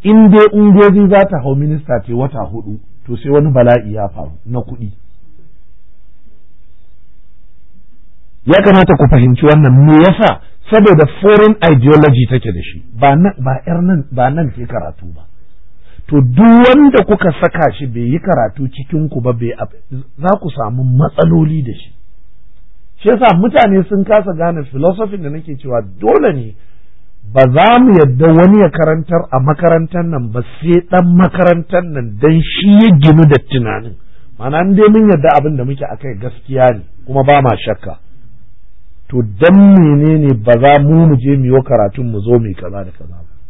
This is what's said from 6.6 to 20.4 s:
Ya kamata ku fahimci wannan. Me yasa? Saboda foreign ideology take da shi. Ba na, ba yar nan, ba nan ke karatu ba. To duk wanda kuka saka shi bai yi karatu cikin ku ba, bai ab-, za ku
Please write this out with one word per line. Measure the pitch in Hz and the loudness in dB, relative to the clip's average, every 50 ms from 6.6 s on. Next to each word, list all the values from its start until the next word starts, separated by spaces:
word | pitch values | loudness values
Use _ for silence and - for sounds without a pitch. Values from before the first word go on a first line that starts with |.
| - - - - - - - - - - - - - - - - - - - - - - - - - - - - - - - - - - - - - | -14 -14 -14 -14 -14 -14 -14 -14 -16 -16 -16 -16 -16 -14 -14 -14 -14 -14 -16 -16 -16 -16 -16 -14 -16 -16 -16 -16 -16 -14 -14 -14 -14 -14 -14 -8 0
Ya | 123 170 196 196 | 4 4 4 6
kamata | 202 190 190 180 - 180 | 6 6 6 6 4 4
ku | - 147 127 | 2 4 4
fahimci | 160 127 120 127 123 - 160 | 4 4 4 4 2 2 4
wannan. | 147 151 151 147 131 127 135 143 | 4 4 6 6 6 6 6 6
Me | 156 156 151 | 6 6 6
yasa? | 165 196 180 - 220 165 104 - - - - - - - | 6 4 4 2 2 0 0 -2 -10 -14 -14 -14 -4 0
Saboda | 220 220 202 214 180 151 156 135 - - | 2 4 6 6 6 4 2 0 -2 0
foreign | 185 202 214 208 214 214 214 - 175 170 | 2 4 6 6 6 4 4 2 2 2
ideology | 151 127 117 139 151 151 151 147 127 123 123 - | 2 4 4 6 6 6 6 4 4 2 0 0
take | 131 123 101 113 | -2 -4 -4 -4
da | 92 85 | -8 -8
shi. | 78 - - - - - - | -10 -12 -14 -14 -14 -14 -4
Ba | 110 135 139 139 | 0 2 2 4
na, | 156 180 202 - - | 4 2 0 0 -4
ba | 131 131 131 127 - | -6 -4 -4 -6 -6
yar | 175 170 170 | -6 -4 -2
nan, | 175 180 190 156 135 - | 0 0 0 -2 -4 -6
ba | 127 117 123 131 | -4 -2 -2 -2
nan | 143 165 165 127 | 0 -2 -4 -4
ke | 95 117 120 | -6 -10 -12
karatu | - 120 107 80 78 - - 90 85 80 | -10 -10 -10 -10 -10 -14 -14 -14 -14 -14
ba. | 78 - - - - - - - - - - - - - - - - - | -14 -14 -16 -16 -16 -14 -14 -14 -14 -14 -14 -14 -14 -14 -14 -14 -14 -8
To | - 147 147 | -2 0 2
duk | 131 123 123 143 220 233 233 240 240 | 2 2 4 4 6 6 6 6 6
wanda | 247 254 294 294 277 254 233 190 | 6 6 6 6 6 4 2 2
kuka | - 208 - - 175 151 - | 0 -2 0 0 -2 -2 -2
saka | 185 165 - 170 160 127 - | -4 -2 -2 0 -2 -2 -2
shi | - 143 | -4 -10
bai | 131 110 120 120 | -8 -6 -6 -4
yi | 120 139 165 | -2 -4 -4
karatu | - 196 170 127 113 110 - - 135 123 | -2 -2 -2 -2 -2 -4 -4 -8 -8 -8
cikin | - - 131 - 175 151 156 143 | -8 -12 -10 -6 -4 -4 -4 -4
ku | - 135 | -6 -4
ba, | 117 127 120 | -4 -4 -4
bai | 117 117 117 | -4 -6 -8
ab-, | 120 - 113 - - - - - | -8 -8 -12 -12 -12 -16 -14 -12
za | 131 131 135 - - 139 147 180 202 | -12 -12 -12 -14 -12 -6 -2 -2 -2
ku | 202 | -2